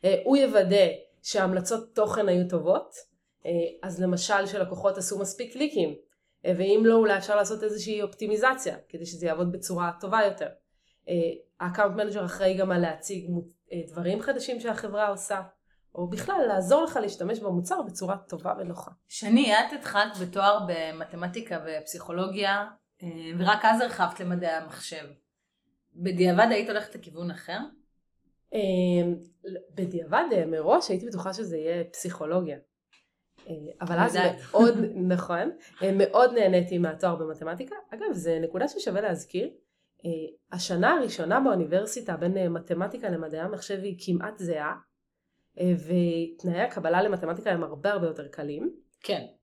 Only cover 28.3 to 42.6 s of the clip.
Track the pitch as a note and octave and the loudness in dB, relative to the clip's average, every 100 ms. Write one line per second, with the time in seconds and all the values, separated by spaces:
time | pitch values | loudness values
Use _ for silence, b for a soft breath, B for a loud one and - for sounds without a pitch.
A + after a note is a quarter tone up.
28.3 | _ _ A3+ G3 F#3 F3+ F3 F3 F3 - | _ _ -2 0 2 4 4 2 -2 -8
29.3 | _ G3 F3+ - - F3+ F3+ D#3+ G#3 E4+ | _ -12 -12 -12 -6 -4 -4 0 0 2
30.3 | G3+ D#3+ D#3+ D#3 D#4 F4 F#3 A#3 F#3+ F3+ | 2 2 0 4 4 4 -4 -4 -6 -6
31.3 | F#3+ G#3 E3 D#3 F3 E3+ - F3 - D#3 | -6 -6 -4 -4 -4 -6 -8 -10 -6 -2
32.3 | F3+ E3+ C3+ _ _ _ _ _ _ _ | 0 -2 -8 _ _ _ _ _ _ _
33.3 | _ - D#3+ D3+ - F3 E3+ - F3+ F3+ | _ -14 -14 -14 -10 -4 2 2 4 2
34.3 | F3 - G3 A#3 G#3 - F#3+ F#3 F3+ - | 0 2 8 8 6 0 0 0 0 0
35.3 | F3 B3 - B B F#3+ G3 G3 A3+ B3 | -2 -2 -6 B B 0 2 4 6 6
36.3 | A#3+ G3 F3+ F3 F3+ E3+ D#3 F#3 E3+ D#3 | 6 4 4 2 0 0 0 -2 -2 -6
37.3 | D#3 D#3 F3+ C4 G#4 - - G#4+ G3+ D#3+ | -6 -8 -8 -10 -12 -14 -8 -4 -2 -2
38.3 | E3 E3 F3+ C#4+ G4+ - F#3+ G#3 E3 - | 0 -2 -2 -2 -2 -4 -2 -2 -4 -6
39.3 | F3+ C4+ - _ _ _ _ F3 D#3+ D#3 | -6 -6 -10 _ _ _ _ -8 -6 -8
40.3 | - _ F3+ - F3 A3 E4 A#3+ - F3 | -14 _ -8 -4 2 4 2 0 -4 0
41.3 | A#3 C4+ F#3+ D3+ F3+ G#3+ - - E3 F3 | 2 4 2 2 0 0 -8 -6 -2 -2
42.3 | F#3+ F3 E3+ | 0 -2 -2